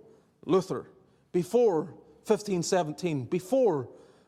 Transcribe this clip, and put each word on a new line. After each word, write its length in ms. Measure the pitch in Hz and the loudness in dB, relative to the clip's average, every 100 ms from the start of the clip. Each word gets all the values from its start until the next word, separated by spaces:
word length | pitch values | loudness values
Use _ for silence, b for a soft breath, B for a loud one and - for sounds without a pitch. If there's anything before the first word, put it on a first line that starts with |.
| - b b _ - | -20 b b _ 0
Luther, 440 | 185 - 123 - - b b b | 0 0 -6 -10 -20 b b b
before 600 | 180 - 240 233 156 196 - - - | -4 0 2 4 2 -4 -12 -20 -8
fifteen 380 | - 202 208 180 | 0 0 0 -4
seventeen, 640 | 156 180 156 - 180 147 120 | 0 0 0 -4 -4 -4 -4
before 640 | 170 - 269 233 147 113 B B B | -6 0 2 2 0 -4 B B B